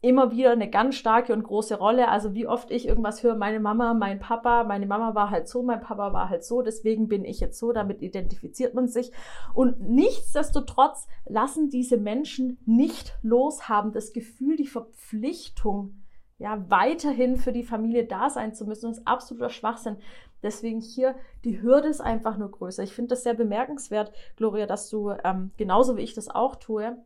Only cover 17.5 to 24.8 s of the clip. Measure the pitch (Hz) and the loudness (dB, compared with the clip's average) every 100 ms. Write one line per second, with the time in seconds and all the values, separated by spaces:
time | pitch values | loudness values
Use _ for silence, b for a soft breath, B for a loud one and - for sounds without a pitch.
17.5 | 233 233 226 226 233 233 185 254 269 220 | 0 -4 -4 0 0 -2 -2 -2 -2 -8
18.5 | 220 208 214 233 226 - 233 - 233 240 | -8 -10 -8 -8 -8 -2 -4 -4 -8 -6
19.5 | - 214 233 233 208 B B B - 202 | -4 -6 -4 -8 -10 B B B -10 -8
20.5 | 208 226 226 226 - 262 262 B B 240 | -6 -6 -6 -8 0 0 0 B B -6
21.5 | 196 220 277 302 294 - 226 220 208 208 | -2 6 6 6 -2 -2 -2 -2 -4 -8
22.5 | - 185 190 196 - 240 247 247 226 226 | -8 -10 -8 -8 -6 -4 -2 -2 0 0
23.5 | 202 277 294 - 214 214 b b - 220 | -2 -4 -8 -6 -4 -4 b b -2 -2
24.5 | 202 208 202 | -2 -4 -4